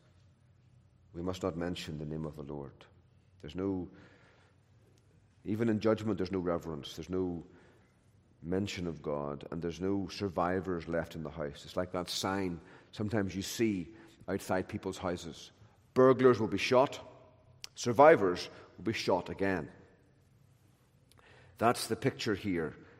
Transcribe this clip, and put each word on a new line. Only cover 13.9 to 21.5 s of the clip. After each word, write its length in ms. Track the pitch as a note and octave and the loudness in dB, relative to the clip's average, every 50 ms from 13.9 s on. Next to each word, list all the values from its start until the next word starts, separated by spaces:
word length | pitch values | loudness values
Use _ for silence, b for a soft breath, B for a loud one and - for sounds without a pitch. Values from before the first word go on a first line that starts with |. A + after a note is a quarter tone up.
| B B B B B B - - | B B B B B B -6 -6
outside 400 | F#2+ G2 - - G2+ F#2 F#2 - | -6 -4 -2 -2 -2 -2 -2 -4
people's 300 | - G#2 - F#2+ F#2 - | -8 -6 -6 -8 -6 -4
houses. 540 | - F2+ F2+ E2+ - D#2+ C#2 - - - b b b b b b _ _ _ | -4 -4 -4 -4 -6 -12 -14 -14 -18 -20 b b b b b b _ _ _
Burglars 440 | B2+ B2+ C3 C3 A2+ C3 B2+ A#2+ G#2 | 6 8 8 8 8 8 8 8 6
will 100 | A2 F#2+ | 4 0
be 100 | G2 F#2+ | 0 0
shot. 420 | - - B2+ B2 C#3 C#3+ - - - - - - - - - - _ - - - - - _ | 2 4 6 6 6 4 0 -8 -14 -16 -20 -20 -20 -20 -20 -20 _ -20 -20 -20 -20 -18 _
Survivors 760 | - - A#2+ A#2+ A2+ C#3+ D#3 E3 B2 G2+ F#2 F2 E2+ - B B B B B B | -4 -4 2 8 10 12 12 12 10 8 4 2 0 -4 B B B B B B
will 80 | - F2 | -6 -4
be 80 | G#2+ | -4
shot 380 | G#2+ - - A#2 G2+ F2+ E2+ - | -4 0 2 2 2 2 0 -4
again. 380 | E2+ - G2 G2 F#2+ F2+ D2+ - - - - - - _ _ _ _ _ _ _ _ _ _ _ _ _ _ _ _ _ _ _ _ _ _ _ - b b b b b b b | -4 -2 0 0 0 0 -2 -6 -12 -18 -20 -20 -20 _ _ _ _ _ _ _ _ _ _ _ _ _ _ _ _ _ _ _ _ _ _ _ -20 b b b b b b b